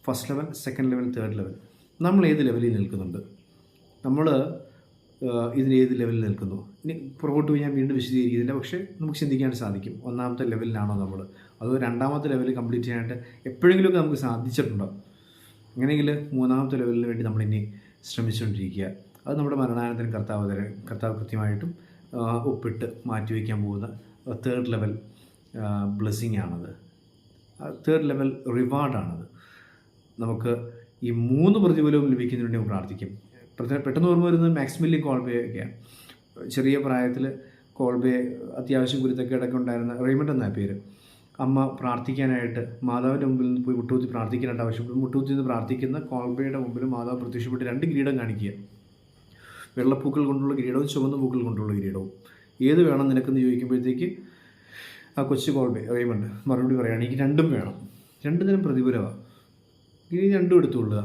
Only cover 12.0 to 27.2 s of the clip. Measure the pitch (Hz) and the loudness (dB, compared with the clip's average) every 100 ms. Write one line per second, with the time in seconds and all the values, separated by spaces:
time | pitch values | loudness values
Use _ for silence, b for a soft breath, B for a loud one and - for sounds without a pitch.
12 | 135 147 151 131 127 127 117 120 117 117 | 0 0 0 0 0 -2 -2 -2 -2 -4
13 | 113 120 B B 135 127 180 190 185 180 | -4 -8 B B -12 4 6 8 6 4
14 | 151 135 131 117 120 147 131 104 98 - | 2 0 -2 -2 0 0 0 -2 -6 -10
15 | - b b b b b - 123 135 151 | -18 b b b b b -14 -2 2 2
16 | 147 147 147 131 127 131 131 135 120 120 | 2 0 -2 0 2 2 2 0 0 0
17 | 120 113 110 107 104 107 104 B B B | 0 -2 -2 0 0 0 -4 B B B
18 | - - 113 113 110 101 95 87 95 - | -10 -4 -2 0 -2 -2 -4 -4 -6 -8
19 | - - 123 147 143 139 123 117 120 117 | -18 -14 -4 -2 0 0 0 0 -2 -4
20 | 113 110 101 104 101 101 101 - - 107 | -4 -4 -4 -4 -2 -4 -6 -10 -10 -6
21 | 113 110 107 110 107 104 170 170 B B | -4 -4 -6 -2 -2 -2 -4 -10 B B
22 | B 123 113 117 139 127 113 104 117 - | B -4 -2 0 0 -2 -4 -6 -8 -8
23 | 123 110 107 110 107 104 104 101 107 - | -6 -4 -2 -4 -2 -2 -2 -4 -6 -12
24 | B B 131 113 131 123 120 110 104 104 | B B -10 -4 -2 -2 -2 -2 -2 -4
25 | - b b b _ 113 107 104 101 101 | -12 b b b _ -8 -4 -2 -2 -2
26 | 107 107 117 104 90 85 87 - - _ | -2 -2 -2 -2 -4 -8 -10 -16 -20 _
27 | _ _ | _ _